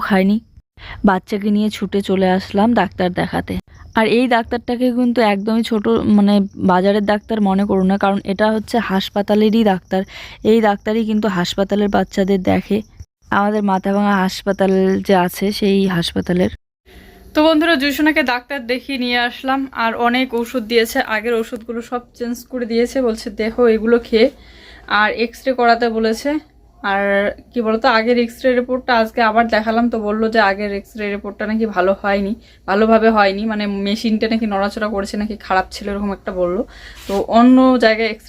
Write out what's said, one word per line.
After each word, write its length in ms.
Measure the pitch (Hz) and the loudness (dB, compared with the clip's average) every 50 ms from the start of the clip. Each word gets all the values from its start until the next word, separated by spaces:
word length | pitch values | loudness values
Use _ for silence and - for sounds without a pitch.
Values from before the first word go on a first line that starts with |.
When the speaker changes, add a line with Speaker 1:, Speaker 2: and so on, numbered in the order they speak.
| - - | 2 2
Speaker 1:
খায়নি। 300 | 208 190 190 196 208 233 - _ - - _ _ _ - - - - - - 208 | 2 2 4 2 2 0 -2 _ -20 -20 _ _ _ -20 -18 -18 -8 0 2 2
বাচ্চাকে 400 | 185 185 - - 226 196 202 214 208 | 2 2 -2 -4 -6 -4 -2 0 0
নিয়ে 140 | 208 214 214 - - | 0 0 -2 -2 -4
ছুটে 220 | 214 185 - 196 196 - | -6 -4 -4 -4 -2 0
চলে 180 | 185 190 190 185 185 190 | 0 2 2 2 2 0
আসলাম 320 | - - - 196 208 240 240 214 | -2 -2 0 0 2 2 2 2
ডাক্তার 300 | 175 - - - 180 180 180 170 | 0 -2 -2 -2 -2 -2 -2 -2
দেখাতে। 340 | 165 175 - 170 180 - 185 185 - _ - - - - - 226 | -4 -4 -4 -6 -6 -6 -8 -8 -10 _ -20 -20 -14 -4 0 0
আর 60 | 220 - 208 240 | 2 2 2 2
এই 80 | 262 240 247 | 2 2 2
ডাক্তারটাকে 520 | 226 233 - 240 240 - - 247 233 254 254 233 247 | 0 0 -2 -6 -6 -4 -4 -4 0 0 0 0 0
কিন্তু 200 | 247 240 233 247 226 208 202 | 0 0 2 2 2 2 2
একদমই 300 | 196 202 220 220 233 220 - | 0 -2 -2 0 0 0 0
ছোট, 160 | 233 208 202 226 226 - - 214 208 208 | -2 -2 0 0 0 0 2 2 4 4
মানে, 160 | 202 202 208 202 196 196 - - 190 185 | 4 4 4 2 2 0 -4 -2 0 2
বাজারের 340 | 180 180 185 202 202 214 202 208 | 2 4 4 2 2 0 2 0
ডাক্তার 260 | 208 208 - - 226 214 208 190 | 0 -2 -2 -4 -2 0 0 2
মনে 140 | 190 196 202 208 | 2 0 0 0
করো 140 | 196 190 185 185 | 0 2 2 2
না, 40 | 196 196 208 | 2 2 2
কারণ 160 | 196 196 196 - - | 0 0 0 -2 -4
এটা 160 | 196 190 214 214 220 | -2 0 0 0 0
হচ্ছে 220 | 220 214 - - 233 208 - | -2 -4 -2 -2 -2 0 0
হাসপাতালেরই 760 | 190 190 190 - - 208 202 - 208 214 214 220 202 226 226 208 | -2 -2 -2 -2 -4 -4 -2 0 2 2 4 4 4 4 4 2
ডাক্তার। 300 | 185 175 - - 190 190 196 - - - - - - - - 214 | 2 0 -2 -4 -4 -4 -4 -4 -10 -20 -18 -20 -12 -4 0 2
এই 80 | 220 233 220 208 | 4 4 4 2
ডাক্তারই 360 | 202 202 - 214 214 226 220 214 | 0 0 -2 -4 -2 -2 -2 0
কিন্তু 180 | 214 214 220 214 190 175 | -2 0 0 0 0 -2
হাসপাতালের 520 | 175 - - - 196 196 202 208 208 202 202 | -2 -2 -2 -2 -2 0 0 0 0 0 0
বাচ্চাদের 460 | 196 190 - - 208 190 185 202 185 185 196 | 0 -2 -2 -2 -2 0 2 0 0 2 0
দেখে, 280 | 190 185 - - 196 220 214 - - - - _ _ _ _ - - 202 | 0 0 0 -2 -4 -4 -4 -8 -18 -20 -20 _ _ _ _ -4 -2 0
আমাদের 240 | 202 208 214 214 202 196 | 0 0 0 0 0 0
মাথাভাঙা 420 | 190 190 - 196 196 202 208 202 202 190 185 | -2 -2 -2 0 0 0 2 2 2 2 0
হাসপাতাল 480 | 190 - - - 196 190 - 196 196 190 190 190 190 196 196 190 - | -2 -4 -4 -4 -4 -2 0 2 2 2 2 2 2 0 0 0 2
যে 60 | 196 180 175 | 2 2 2
আছে 200 | 180 - - 190 202 202 - | 0 -2 -4 -4 -4 -2 0
সেই 200 | 214 196 196 196 196 185 180 | 0 2 2 2 2 2 0
হাসপাতালের। 560 | 170 170 - - 190 185 - 175 180 185 214 - - _ _ _ _ _ _ - - - - - - - - - | -2 -4 -4 -4 -4 -2 -2 0 0 0 0 -2 -6 _ _ _ _ _ _ -20 -20 -20 -20 -20 -20 -16 -6 0
Speaker 2:
তো 60 | 311 302 320 | 2 4 4
বন্ধুরা, 280 | 320 302 339 330 330 262 | 4 4 2 2 2 2
জুইসোনাকে 400 | 277 285 262 311 302 311 285 311 285 254 240 | 0 -2 -2 0 0 0 2 2 0 0 -2
ডাক্তার 260 | 247 247 - 277 277 233 226 | -4 -6 -8 -10 -8 -6 -6
দেখিয়ে 260 | 254 254 254 - 277 247 247 | -6 -6 -6 -6 -6 -4 -4
নিয়ে 140 | 247 247 240 240 240 | -2 -2 -2 -2 -2
আসলাম, 300 | 240 - - 262 269 277 269 262 - - 226 | -4 -6 -4 -4 -2 -2 -4 -6 -6 -4 -4
আর 80 | 226 220 - 240 240 | -2 -2 0 0 0
অনেক 200 | 240 262 262 254 233 233 | 0 0 -2 -2 -2 -4
ওষুধ 240 | 233 233 - 254 214 214 | -4 -4 -4 -6 -4 0
দিয়েছে, 260 | 240 226 226 233 - 269 - - 220 | 0 0 0 0 0 -2 -2 -2 -2
আগের 180 | 214 208 240 240 226 | -4 -2 -2 -2 -2
ওষুধগুলো 380 | 226 - 254 214 226 - 226 233 233 - | -2 -4 -8 -12 -10 -10 -10 -10 -8 -8
সব 120 | 254 247 240 - _ - | -8 -8 -10 -10 _ -10
চেঞ্জ 180 | 240 233 240 233 - - | -8 -8 -8 -8 -10 -10
করে 140 | 254 254 247 214 | -8 -8 -6 -2
দিয়েছে, 260 | 226 226 247 240 - 269 254 233 | 0 0 0 0 0 -2 0 0
বলছে 200 | 220 220 - 233 202 - | -2 -4 -6 -10 -8 -6
দেখো 200 | 214 226 220 - 247 226 220 | -6 -4 0 2 2 4 4
এগুলো 220 | 220 214 233 240 233 233 - | 2 2 2 2 2 2 2
খেয়ে, 200 | 233 214 233 294 - - - - - - - - - - - - - 208 | 2 2 2 2 0 -4 -20 -20 -20 -20 -20 -20 -20 -16 -8 -2 0 2
আর 100 | 214 214 - - 233 | 2 2 0 -2 -4
এক্স 160 | 233 - - - | -6 -6 -6 -4
রে 60 | 262 254 254 | -4 -2 2
করাতে 260 | 240 233 233 226 240 233 220 220 | 4 2 2 2 2 -2 -2 0
বলেছে। 320 | 220 220 226 220 - 285 302 302 - _ _ _ _ _ _ _ - 202 | 0 -2 -2 -2 -2 -2 -4 -4 -6 _ _ _ _ _ _ _ -4 -2
আর 120 | 196 202 202 202 202 196 202 202 - - - _ | -2 0 0 0 0 0 0 -2 -4 -8 -12 _
কি 80 | - 240 220 220 | -6 -4 -2 0
বলতো, 180 | 220 226 269 262 226 220 | 0 2 2 2 2 2
আগের 200 | 220 240 247 240 240 | 2 2 2 2 0
এক্স 140 | 233 - - - | -2 -4 -2 0
রে 60 | 262 247 247 | 0 2 2
রিপোর্টটা 340 | 247 254 254 247 - - 240 226 | 0 -2 -4 -4 -2 0 2 2
আজকে 180 | 220 220 - 247 233 220 | 2 0 0 0 0 2
আবার 160 | 208 226 233 226 220 | 4 2 2 2 2
দেখালাম, 300 | 214 220 226 220 233 240 240 226 | 0 0 0 0 0 0 0 -2
তো 40 | 226 214 208 | -2 -4 -2
বললো 180 | 208 220 220 220 220 | -2 -2 -2 0 2
যে 40 | 226 208 196 | 2 2 2
আগের 200 | 196 202 208 202 202 196 | 2 -2 -4 -6 -6 -6
এক্স 120 | - - - 220 | -10 -12 -12 -8
রে 60 | 208 202 202 | -6 -6 -6
রিপোর্টটা 300 | 202 - 202 196 - 214 208 | -6 -8 -10 -10 -8 -6 -4
নাকি 140 | 220 220 226 214 202 | -2 -2 -2 -2 0
ভালো 160 | 185 180 190 196 - | 0 0 0 0 -2
হয়নি, 320 | - 202 202 202 196 196 226 - - - - - - - | -2 -2 -2 -2 -2 -4 -6 -8 -12 -20 -20 -14 -6 -2
ভালোভাবে 400 | 190 208 220 214 226 220 220 226 220 214 | 0 2 4 4 4 4 4 4 4 4
হয়নি, 260 | 202 196 196 202 220 226 | 4 2 2 -2 -4 -4
মানে 140 | 214 208 208 202 202 196 196 | -4 -4 -4 -4 -4 -4 -4
মেশিনটা 420 | 202 208 214 - 226 220 214 226 220 226 | -4 -4 -2 -2 -2 0 0 0 0 -2
নাকি 120 | 220 233 208 202 | -2 -2 -2 -2
নড়াচড়া 340 | 196 202 214 - 220 214 214 214 | -2 -2 -2 -4 -4 -6 -4 -4
করেছে, 200 | 196 196 - - 208 | -4 -6 -6 -6 -6
নাকি 140 | 208 214 202 - - | -6 -6 -8 -8 -4
খারাপ 200 | - 190 185 185 - - | -2 0 0 -2 -2 -8
ছিল, 100 | - 208 202 202 | -10 -8 -8 -6
এরকম 160 | 202 202 202 190 - | -4 -4 -6 -6 -6
একটা 140 | - 214 190 180 | -8 -8 -4 -2
বললো। 200 | 180 175 180 214 - - - - - - - - - - | -2 -2 -2 -2 -6 -6 -10 -20 -20 -20 -20 -16 -8 -4
তো 60 | 196 202 - - 208 226 | -4 -4 -2 2 4 4
অন্য 180 | 247 254 254 254 262 262 254 240 233 | 6 8 6 6 6 6 4 4 4
জায়গায় 260 | 220 220 220 226 214 214 | 2 2 2 -2 -4 -4
এক্স 120 | 220 - | -8 -12